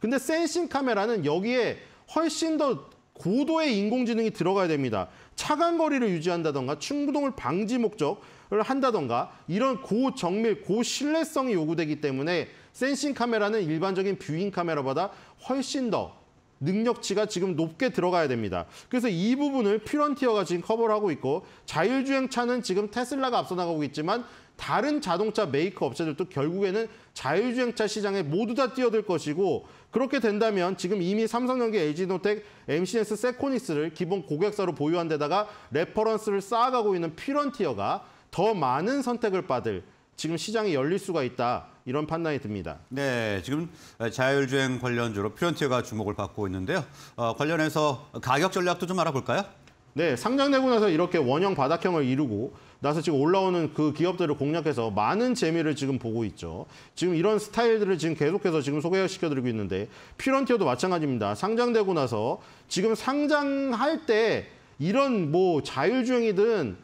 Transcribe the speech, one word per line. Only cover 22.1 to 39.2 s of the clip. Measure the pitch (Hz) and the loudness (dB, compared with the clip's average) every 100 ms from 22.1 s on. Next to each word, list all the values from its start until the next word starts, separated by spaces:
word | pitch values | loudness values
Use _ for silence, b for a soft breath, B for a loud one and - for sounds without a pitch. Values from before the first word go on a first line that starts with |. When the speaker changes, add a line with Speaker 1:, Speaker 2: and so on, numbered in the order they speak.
| 269 262 240 240 247 | 0 0 -2 0 -2
Speaker 1:
지금 | - 185 208 | 0 -2 -2
테슬라가 | 220 247 277 262 226 | -4 -4 -2 0 0
앞서 | 156 | -2
나가고 | 180 175 160 | -2 -2 -2
있지만 | 147 147 156 226 240 B B _ | -2 -4 -2 -2 -4 B B _
다른 | - 160 262 302 | -2 0 2 0
자동차 | 196 175 214 208 | 0 0 0 0
메이커 | 196 139 170 - | 0 2 0 0
업체들도 | 156 127 165 156 185 | -4 -2 -4 -2 -4
결국에는 | - 143 180 196 190 226 B B | -2 -2 0 0 0 -4 B B
자율주행차 | - 131 160 240 240 247 233 214 | -8 -2 0 0 0 -2 0 -2
시장에 | 214 202 196 | 0 -2 -2
모두 | 156 165 226 | 0 0 -2
다 | 233 262 | 0 0
뛰어들 | 226 247 220 | 2 2 2
것이고, | 208 170 147 147 196 123 B B B | 0 -2 -2 0 0 0 B B B
그렇게 | 220 254 277 | -2 0 0
된다면 | 226 208 226 202 175 190 | 0 2 2 2 0 -2
지금 | 180 208 | -2 0
이미 | 175 208 226 | 0 0 0
삼성전기, | 240 247 254 233 214 | 0 0 0 0 0
엘지 | 151 151 | 0 0
이노텍, | 185 185 202 208 B B B | -2 0 0 -2 B B B
엠시넥스, | 147 180 233 208 208 | -2 0 0 0 -2
세코닉스를 | 247 247 277 254 - 151 156 | -2 -2 -2 -2 -2 -2 -2
기본 | - 180 196 | -4 -4 -4
고객사로 | - 147 202 208 190 | -4 -2 -2 0 -2
보유한 | 147 147 175 170 | 0 0 0 0
데다가 | 156 147 185 214 B B | 0 0 0 -2 B B
레퍼런스를 | 135 175 - 220 220 214 196 | -2 -2 0 0 0 0 -2
쌓아가고 | 190 233 247 254 208 | 0 2 2 2 2
있는 | 185 170 160 | 0 -2 -6
퓨런티어가 | - 285 285 - 175 104 101 170 B B B | -4 -2 -2 -2 -2 -2 -2 -2 B B B
더 | - 196 | 0 0
많은 | 214 135 131 185 277 | 2 0 0 0 -2
선택을 | 247 240 | -2 -2